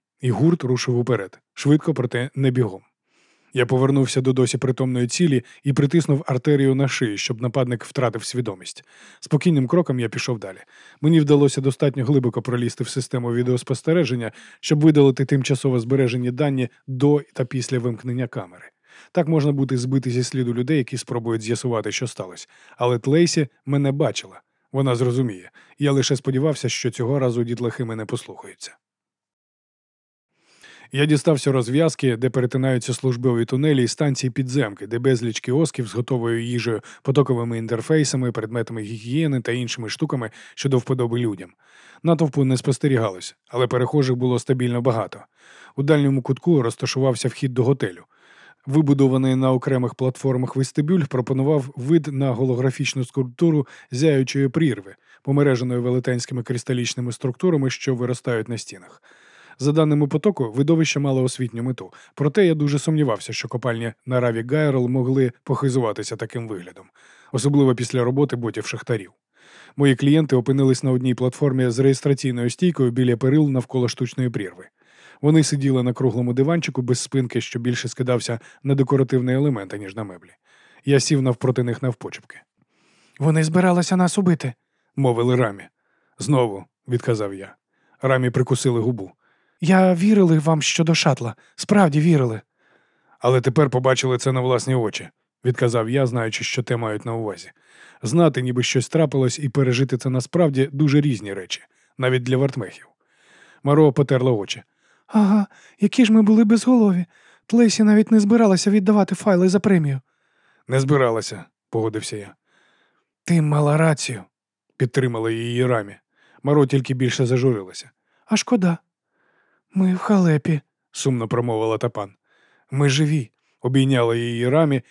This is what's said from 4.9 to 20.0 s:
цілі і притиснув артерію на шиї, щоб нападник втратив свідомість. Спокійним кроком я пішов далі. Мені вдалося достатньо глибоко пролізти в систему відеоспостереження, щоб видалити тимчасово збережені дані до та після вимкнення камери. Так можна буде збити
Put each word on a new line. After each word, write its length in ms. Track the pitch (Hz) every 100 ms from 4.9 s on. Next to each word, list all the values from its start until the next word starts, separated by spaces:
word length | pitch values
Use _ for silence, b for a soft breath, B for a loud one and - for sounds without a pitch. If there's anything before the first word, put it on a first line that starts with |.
| 127 120
цілі 380 | - 175 127 B B
і 80 | 143
притиснув 520 | 131 143 170 156 139 -
артерію 480 | 127 151 143 135
на 140 | 135 135
шиї, 300 | - 117 101
щоб 240 | - 113
нападник 420 | 123 135 123 123
втратив 400 | - - 120 110
свідомість. 600 | - 123 110 92 - - B B B B
Спокійним 460 | - 151 180 147 127
кроком 340 | 175 160 127
я 80 | 117
пішов 300 | 123 - 113
далі. 200 | 98 92 - B B B
Мені 200 | 151 165
вдалося 400 | 143 143 143 -
достатньо 440 | 135 - 143 135
глибоко 380 | 123 139 123 117
пролізти 420 | 123 120 117 -
в 40 | 117
систему 440 | 135 - 127 120
відеоспостереження, 1000 | 120 123 123 - 131 - 175 131 123 110 B B B
щоб 200 | - 151
видалити 440 | 156 147 139 123
тимчасово 560 | 135 139 127 135 139 123
збережені 500 | 113 135 123 127 123
дані 380 | 123 147 131 123 b -
до 360 | 127 143 147 -
та 120 | -
після 340 | 123 135 - 127
вимкнення 480 | 120 110 127 123 120
камери. 440 | 120 90 - - _ b b b
Так 160 | 190 156
можна 240 | 160 143
буде 240 | 139 135 127
збити 340 | 127 135